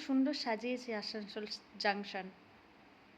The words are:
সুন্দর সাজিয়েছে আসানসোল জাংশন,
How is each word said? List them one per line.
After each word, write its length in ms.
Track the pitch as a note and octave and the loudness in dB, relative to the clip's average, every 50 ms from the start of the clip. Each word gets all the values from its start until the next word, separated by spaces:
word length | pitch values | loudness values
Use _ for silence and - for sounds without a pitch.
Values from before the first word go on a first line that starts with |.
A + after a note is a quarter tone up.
| - | 0
সুন্দর 280 | - C4+ C4 C4 D4+ C#4 - - | 4 4 6 6 6 4 0 0
সাজিয়েছে 460 | B3 A3 G#3+ A#3 B3 B3+ B3 B3 A#3 A3 G#3 | 0 0 0 0 0 -2 -2 -2 -4 -4 -2
আসানসোল 440 | G3+ - - G#3+ G#3 G3 - A3 G#3 G#3 - - - - - G3+ - | -2 -4 -4 -6 -6 -6 -6 -6 -6 -6 -8 -10 -12 -14 -6 0 2
জাংশন, 440 | G#3 G3 G#3 G3+ - - F#3+ F#3 F#3+ - - - - - - - - - - - - - - - - - | 2 2 2 0 -4 -6 -6 -6 -8 -12 -16 -20 -20 -20 -20 -20 -20 -20 -20 -20 -20 -20 -20 -20 -20 -18